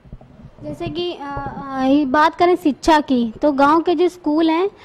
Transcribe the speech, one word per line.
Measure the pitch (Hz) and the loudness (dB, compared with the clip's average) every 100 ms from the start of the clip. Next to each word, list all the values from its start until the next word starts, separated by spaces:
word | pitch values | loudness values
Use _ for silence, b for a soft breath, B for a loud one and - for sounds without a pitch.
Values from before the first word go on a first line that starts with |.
| - - - - - - | -20 -20 -20 -20 -20 -18
जैसे | 302 294 339 | -14 -10 -8
कि, | 302 349 - | -6 -8 -8
अ, | 285 277 277 277 269 | -10 -10 -10 -10 -10
अ, | 262 | -4
ये | 262 285 277 | 2 2 2
बात | 302 320 | 2 2
करें | - 349 339 | 2 2 2
शिक्षा | 302 - - 302 | 0 -2 2 2
की, | 294 254 233 - | 2 -2 -2 -2
तो | 294 | 0
गांव | 269 277 330 | 2 2 2
के | 320 | 2
जो | 320 349 | 0 0
स्कूल | - 302 302 330 | -2 -4 0 0
हैं | 320 403 - | 0 -2 -6